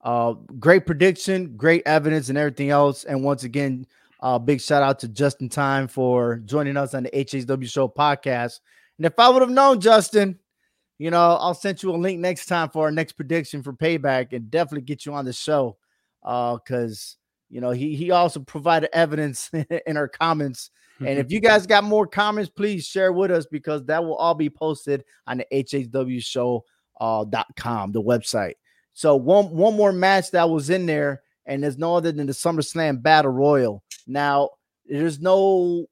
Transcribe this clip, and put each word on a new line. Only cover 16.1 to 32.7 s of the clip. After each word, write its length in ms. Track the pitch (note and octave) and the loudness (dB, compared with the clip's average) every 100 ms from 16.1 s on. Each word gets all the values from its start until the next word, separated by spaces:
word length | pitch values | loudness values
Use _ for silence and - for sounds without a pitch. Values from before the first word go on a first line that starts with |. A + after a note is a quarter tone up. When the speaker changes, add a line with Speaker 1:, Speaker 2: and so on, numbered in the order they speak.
| _ | _
Speaker 1:
Uh, 360 | - B2 A#2+ A#2+ | -8 -4 -4 -6
'cause, 580 | - B2+ A#2 G#2+ - - _ _ _ | -6 -4 -4 -8 -16 -20 _ _ _
you 100 | B2 | -8
know, 100 | B2 | -6
he, 240 | B2 C#3+ | -4 -4
he 160 | D3 F3 | -4 2
also 300 | F3 F3 D3 | 2 2 0
provided 500 | C3 D3+ D3 E3 D#3 | -12 -6 0 2 2
evidence 580 | E3 E3 D3 D3+ B2+ - | 0 0 0 -4 -6 -8
<laughs> 340 | E3 D3 E3+ - | -6 -4 -6 -4
in 100 | D3+ | -4
our 120 | C#3 | -4
comments. 600 | - E3 D#3 C#3+ B2 - _ _ _ | -2 -2 0 -2 -8 -16 _ _ _
And 80 | C3 | -4
Speaker 2:
Mm-hmm. 100 | C#3 | -4
Speaker 1:
if 100 | C3 | -2
you 80 | G3+ | 0
guys 240 | A3+ G#3+ F#3 | 4 4 4
got 180 | G#3 | 2
more 240 | G#3 G#3+ G3+ | 4 0 0
comments, 420 | - G#3 G#3 G3 | -2 -2 -2 -6
please 340 | - G#3 G3 | -6 -4 -4
share 280 | D3 F#3+ F#3 | -6 -2 0
with 180 | F3 G3 | 2 0
us 160 | F3 D3 | 0 -2
because 380 | D3+ D#3 D3+ | -10 -6 -6
that 200 | B2+ D#3 | -2 -4
will 120 | E3+ D#3 | -2 -2
all 180 | E3 | 0
be 160 | E3 D3+ | 0 -2
posted 540 | - D#3 D3+ - C#3+ - _ - | -4 -6 -6 -4 -6 -6 _ -10
on 100 | B2 | -8
the 80 | - C#3 | -4 -4
H 160 | C3 | -4
H 140 | C#3+ B2 | -6 -4
W 280 | B2+ B2+ B2+ | -4 -4 -6
show, 440 | A#2 C3 B2 A#2+ - _ _ _ | -6 -4 -2 -4 -6 _ _ _
uh, 240 | A2+ A2+ | -4 -2
dot 220 | G#2+ A2 - - | -2 -4 -6 -8
com, 360 | A#2+ A#2 F#2+ | -6 -4 -4
the 100 | G#2+ | -4
website. 520 | G#2 A#2+ - A#2 A2 - _ _ _ | 0 0 0 -4 -4 -8 _ _ _
So 200 | - D#3 | -2 2
one, 360 | C#3 B2+ G3 G3+ | 4 6 4 4
one 260 | D#3+ G3+ G#3+ | 2 2 4
more 160 | G#3 | 2
match 400 | F#3 F#3 G3 - | 4 4 2 2
that 180 | F3+ E3+ | 2 2
was 200 | D#3+ C#3 | 2 0
in 160 | F#3 F3 | -2 0
there, 360 | D3+ D3 C3+ _ _ - | -2 -2 -4 _ _ -10
and 160 | C#3 | -4
there's 160 | D3 C3 | -4 -4
no 160 | E3 | 0
other 160 | F3 E3 | 0 0
than 160 | D3+ C#3+ | -4 -6
the 60 | |
SummerSlam 680 | C3+ E3+ E3 D3+ | -2 -2 -2 -4